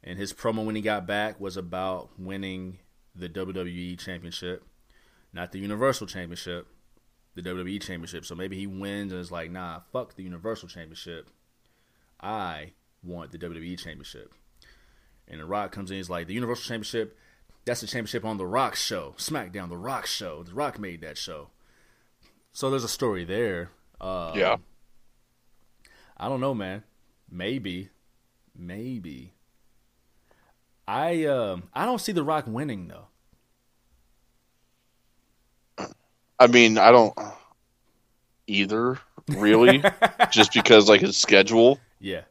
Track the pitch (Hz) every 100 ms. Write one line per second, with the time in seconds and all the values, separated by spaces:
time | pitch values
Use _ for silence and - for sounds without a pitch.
0 | - 87 98 - 113 110 110 110 104 104
1 | 90 101 107 104 98 92 90 92 95 92
2 | - - 92 98 98 92 92 92 _ _
3 | _ 90 87 85 92 95 90 87 90 90
4 | - 87 87 - 90 90 - _ _ _
5 | _ _ _ 87 90 95 101 104 135 127
6 | 98 98 87 87 - 87 - _ _ _
7 | _ _ _ - 87 90 90 101 95 90
8 | 82 80 - 87 95 95 98 95 98 101
9 | 101 90 87 87 82 90 90 82 - 127
10 | 120 - 92 87 101 110 85 92 80 80
11 | - 82 73 _ _ _ _ _ _ _
12 | _ _ 95 107 92 78 78 _ _ _
13 | 85 87 76 82 87 82 85 90 - 73
14 | 69 - 50 _ _ _ - _ _ _
15 | _ _ _ 78 78 101 98 - 92 98
16 | 90 87 85 104 120 120 - 117 104 117
17 | 107 - _ _ _ _ - 120 107 123
18 | 110 120 110 104 90 113 123 - - 98
19 | 71 - - 151 95 98 90 87 107 131
20 | - - 95 78 87 95 147 113 101 85
21 | 78 76 - 78 73 _ _ _ _ _
22 | _ _ _ _ _ - 135 135 117 -
23 | 127 98 85 98 117 87 87 - _ -
24 | 92 92 82 80 90 113 - - _ -
25 | - _ _ _ _ _ _ _ - -
26 | - - 107 131 131 123 95 98 - _
27 | _ _ _ 87 95 135 98 90 95 _
28 | _ _ _ _ _ - 87 95 120 123
29 | 87 65 76 _ _ _ _ _ _ _
30 | _ _ _ _ _ _ _ _ - 110
31 | 160 175 156 135 107 90 90 127 202 240
32 | 220 180 147 156 131 110 151 107 85 -
33 | - _ _ _ _ _ _ _ _ _
34 | _ _ _ _ _ _ _ _ _ _
35 | _ _ _ _ _ _ _ - - -
36 | _ _ _ - 123 123 117 110 101 123
37 | 110 - - - - _ _ _ _ _
38 | _ _ _ _ - 101 98 107 120 127
39 | - - - 143 104 110 120 135 165 -
40 | 226 - 240 110 107 120 - 110 101 104
41 | 95 - - 101 98 113 117 139 - _
42 | 98 90 -